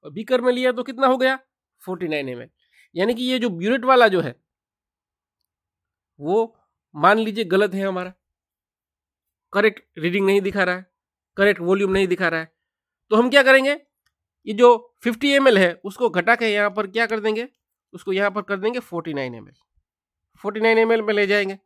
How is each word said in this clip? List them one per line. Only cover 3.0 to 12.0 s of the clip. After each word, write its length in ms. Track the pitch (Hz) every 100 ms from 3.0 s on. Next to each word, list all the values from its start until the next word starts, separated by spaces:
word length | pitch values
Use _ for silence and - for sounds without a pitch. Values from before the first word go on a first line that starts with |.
| 208
कि 100 | 233
ये 140 | 254 254
जो 120 | 226
ब्यूरेट 320 | 170 190 254
वाला 240 | 254 262 226
जो 120 | 185
है 140 | 143 120 _ _ _ _ _ _ _ _ _ _ _ _ _ _ _ _ _ _
वो 340 | 147 202 226 _ _ _ _
मान 240 | 156 165 214
लीजिए 260 | 220 208 196
गलत 280 | 190 208
है 80 | 190
हमारा, 300 | 196 185 180 _ _ _ _ _ _ _ _ _ _ _ _ _ _
करेक्ट 300 | 196 214 208 _ -
रीडिंग 280 | 160 190 196
नहीं 140 | 202
दिखा 240 | 196 202
रहा 100 | 180
है, 120 | 180 185 _ _ _ _ -
करेक्ट 240 | 202 185
वॉल्यूम 300 | 170 190 196
नहीं 140 | 190